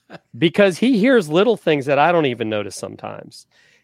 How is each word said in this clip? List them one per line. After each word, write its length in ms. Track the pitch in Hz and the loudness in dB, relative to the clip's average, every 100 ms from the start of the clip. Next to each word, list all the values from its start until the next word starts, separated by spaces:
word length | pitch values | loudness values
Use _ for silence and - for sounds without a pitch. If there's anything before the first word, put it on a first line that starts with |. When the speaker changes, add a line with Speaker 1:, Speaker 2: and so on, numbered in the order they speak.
| _ | _
Speaker 1:
<laughs> 280 | - _ 120 | -20 _ -2
Speaker 2:
because 400 | 165 - 202 160 | -2 2 2 2
he 200 | 233 233 | 0 2
hears 320 | 240 247 151 | 4 2 2
little 280 | 160 226 208 | 0 2 0
things 280 | - 147 131 | 0 -2 0
that 140 | 139 | 2
I 120 | 156 | 4
don't 140 | 175 147 | 4 0
even 240 | 117 113 | -2 -4
notice 260 | 107 101 - | -4 -6 -10
sometimes. 720 | 98 104 107 107 - - - _ _ _ | -12 -12 -14 -14 -18 -20 -20 _ _ _